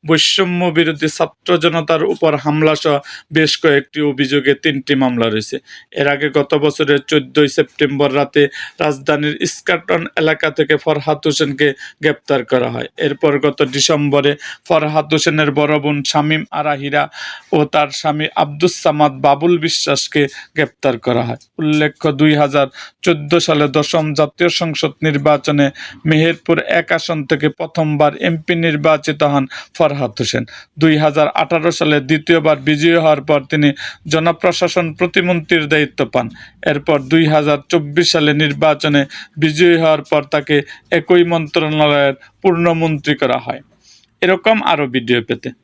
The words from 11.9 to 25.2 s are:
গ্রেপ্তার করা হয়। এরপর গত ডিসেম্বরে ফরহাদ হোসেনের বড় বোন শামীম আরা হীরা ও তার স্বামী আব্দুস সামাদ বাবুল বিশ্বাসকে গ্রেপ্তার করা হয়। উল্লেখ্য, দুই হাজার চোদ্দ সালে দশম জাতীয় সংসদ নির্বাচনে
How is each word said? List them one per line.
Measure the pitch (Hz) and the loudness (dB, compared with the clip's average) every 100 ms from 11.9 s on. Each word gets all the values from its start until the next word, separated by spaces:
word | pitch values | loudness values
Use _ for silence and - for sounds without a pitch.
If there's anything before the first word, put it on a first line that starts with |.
| _ | _
গ্রেপ্তার | 156 147 - 139 120 | -2 -2 -2 -2 0
করা | 127 120 | -2 0
হয়। | 120 131 - | -6 -10 -4
এরপর | 156 139 156 143 | -4 0 0 2
গত | 147 139 139 | -2 0 -2
ডিসেম্বরে | 135 135 151 147 143 139 143 - - - | 0 0 0 2 2 2 -2 -10 -18 -2
ফরহাদ | 160 151 156 151 | 0 2 -2 0
হোসেনের | 156 170 156 147 143 | 0 0 0 0 0
বড় | 147 151 | 0 0
বোন | 147 147 139 | 0 -4 -2
শামীম | 151 147 156 156 | -2 0 -2 -4
আরা | 151 151 143 | -6 -4 -4
হীরা | 139 143 143 - - - _ | -2 -2 -2 -8 -16 -16 _
ও | 156 147 | 0 2
তার | 156 147 - | 0 -2 -2
স্বামী | 156 147 156 - | -4 -2 -4 -2
আব্দুস | 151 147 180 - | -4 0 -2 0
সামাদ | 170 151 147 135 139 | -2 2 0 2 0
বাবুল | 143 170 175 165 | 2 2 0 0
বিশ্বাসকে | - - 139 - 156 143 - - - | -4 -2 -2 -2 -2 -2 -4 -10 -4
গ্রেপ্তার | 143 _ 139 120 127 | -4 _ -4 -2 -2
করা | 120 120 | -2 -2
হয়। | 117 _ - | -8 _ -6
উল্লেখ্য, | 156 151 151 - 160 143 | -2 0 0 -2 -4 2
দুই | 151 151 | 2 4
হাজার | 147 143 135 - - _ | 2 2 -2 -6 -20 _
চোদ্দ | - 160 147 170 | -2 -2 0 0
সালে | 170 151 147 151 | 2 0 2 0
দশম | 147 170 156 | 0 -2 -2
জাতীয় | 147 147 - 175 - | 0 -2 0 -2 0
সংসদ | 170 143 151 - | -6 -4 -6 -2
নির্বাচনে | 156 143 | -2 0